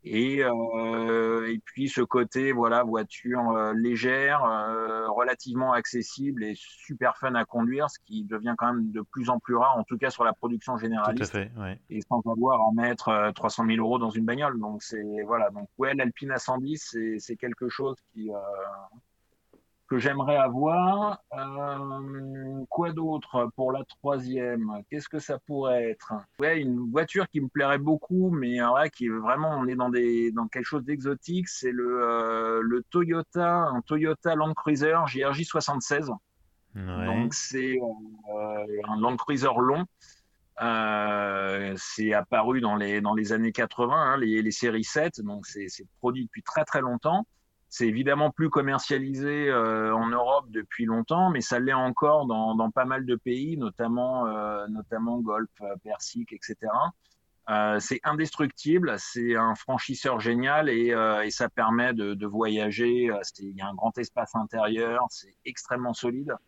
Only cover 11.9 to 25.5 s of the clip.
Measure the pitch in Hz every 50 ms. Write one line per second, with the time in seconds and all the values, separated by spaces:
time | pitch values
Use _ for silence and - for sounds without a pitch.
11.9 | - 107 101 _ 127 120 110 113 113 110 120 131 131 117 110 110 110 113 120 123
12.9 | 120 - - 117 110 104 104 107 98 - - 110 - - 117 113 113 113 113 113
13.9 | 123 123 120 113 104 113 113 113 120 135 147 143 131 117 107 107 107 107 - -
14.9 | 113 110 104 104 104 107 104 104 117 117 110 101 101 104 104 - _ - 131 135
15.9 | 139 135 131 123 - - 143 139 131 123 - - 131 127 131 139 156 151 - -
16.9 | - 113 113 113 110 107 - - 117 - - 123 117 _ 127 123 - - 139 135
17.9 | 131 - _ _ _ 110 107 107 104 101 98 101 101 98 95 98 98 98 98 95
18.9 | 113 120 _ _ _ _ _ _ _ _ _ _ _ _ _ _ _ _ _ _
19.9 | 131 127 113 143 139 139 135 147 147 143 135 127 120 131 143 156 165 180 180 185
20.9 | 196 202 208 208 202 - _ _ - 135 135 135 139 143 143 143 139 139 139 139
21.9 | 135 139 135 139 139 135 135 135 135 135 135 131 135 135 131 - - 170 170 170
22.9 | 165 160 160 160 156 147 - - - 127 120 113 - - 131 131 131 135 131 _
23.9 | - _ - 143 139 131 127 123 131 131 123 123 120 117 113 107 107 104 101 _
24.9 | 143 147 139 - - 151 - - 143 131 _ -